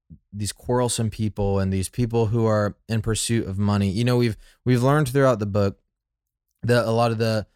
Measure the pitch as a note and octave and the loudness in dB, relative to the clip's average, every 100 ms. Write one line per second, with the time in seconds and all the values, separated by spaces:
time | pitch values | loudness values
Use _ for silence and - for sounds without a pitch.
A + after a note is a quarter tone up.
0 | - - _ G2+ G2+ - - B2 A#2+ - | -20 -20 _ -8 -8 -8 -4 0 0 -2
1 | A2 - G#2+ - G2+ G2 F#2+ F#2+ F#2 - | -4 -2 -4 -2 0 0 0 -2 -4 -4
2 | A#2 A#2 G#2+ A#2 A2+ G#2+ G#2 - - A2+ | -2 0 0 0 0 0 -2 -4 -6 -4
3 | A2 G#2 - A#2 - F#2+ G2+ G2+ G2 F#2+ | -2 -4 -2 -2 -2 -2 0 2 0 0
4 | A#2+ B2 A#2+ - - _ B2 B2 C3 D3 | 0 2 0 -4 -14 _ 0 2 2 2
5 | C3 C#3 C3 A2 G#2 G#2 G2+ - _ _ | 2 2 2 2 0 0 0 -2 _ _
6 | _ _ _ _ _ _ A#2 A#2+ A2 A2+ | _ _ _ _ _ _ 0 2 2 2
7 | A#2 A2+ A2+ A2 - | 2 2 0 -2 -4